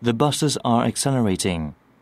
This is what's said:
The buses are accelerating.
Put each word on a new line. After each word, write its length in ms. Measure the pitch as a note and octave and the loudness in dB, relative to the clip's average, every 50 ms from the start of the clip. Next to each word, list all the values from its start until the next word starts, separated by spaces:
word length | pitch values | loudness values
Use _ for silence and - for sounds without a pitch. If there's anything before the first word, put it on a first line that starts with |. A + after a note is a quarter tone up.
| - | -2
The 100 | A#2 A#2 A2+ | -2 0 2
buses 400 | C#3+ D3 C3+ - D#3+ D3 B2+ - - | 2 0 0 0 0 0 -2 -2 0
are 200 | B2 A#2 A#2+ A#2+ | 0 2 2 2
accelerating. 880 | A#2 A2+ - - C#3 C3+ C3 A#2 G#2 F#2 F2+ - G2 F2+ E2 D#2 D2 C#2+ _ _ _ _ _ | 0 -2 -2 -2 0 0 2 2 2 0 0 0 -2 -2 -2 -4 -8 -10 _ _ _ _ _